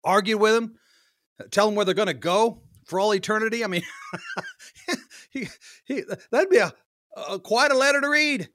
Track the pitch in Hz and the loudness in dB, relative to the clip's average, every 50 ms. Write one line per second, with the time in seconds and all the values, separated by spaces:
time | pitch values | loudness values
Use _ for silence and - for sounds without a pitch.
0 | - 165 185 208 196 214 220 208 214 220 220 233 233 226 226 _ _ _ _ _ | 0 2 2 2 2 2 2 2 4 4 4 2 0 -4 -12 _ _ _ _ _
1 | _ _ _ _ _ _ _ - - - - 202 208 214 202 208 202 185 190 185 | _ _ _ _ _ _ _ -20 -14 -4 0 2 2 2 2 0 0 0 0 0
2 | 214 190 151 120 - 165 180 208 226 233 - - _ - _ _ _ - 165 185 | 0 -2 -2 -4 -2 0 2 2 2 0 -2 -6 _ -20 _ _ _ -6 -2 0
3 | 202 214 208 196 190 196 214 214 220 220 226 233 226 196 180 175 170 - - - | 0 2 0 0 -2 -2 -2 0 0 -2 -2 -4 -4 -2 -4 -4 -6 -6 -16 -16
4 | - - - - - - - - - 1077 - _ - - _ - - - 359 - | -14 -14 -14 -14 -12 -10 -12 -10 -12 -12 -20 _ -20 -20 _ -14 -6 -6 -6 -6
5 | - _ - - - _ _ 269 220 - - _ - - - _ _ - 269 247 | -8 _ -20 -20 -20 _ _ -12 -12 -12 -14 _ -20 -20 -20 _ _ -8 -8 -8
6 | - - 202 - - _ 226 262 381 392 359 233 196 165 - _ _ _ _ _ | -6 -8 -12 -14 -10 _ 0 0 2 4 4 4 4 2 -4 _ _ _ _ _
7 | _ _ - - - - 190 185 185 - 214 240 285 285 277 262 269 285 285 285 | _ _ -16 -14 -10 -8 -10 -10 -4 0 2 2 4 4 4 4 4 4 2 2
8 | 277 285 294 302 302 294 285 208 160 - | 0 2 2 2 2 2 0 -4 -6 -10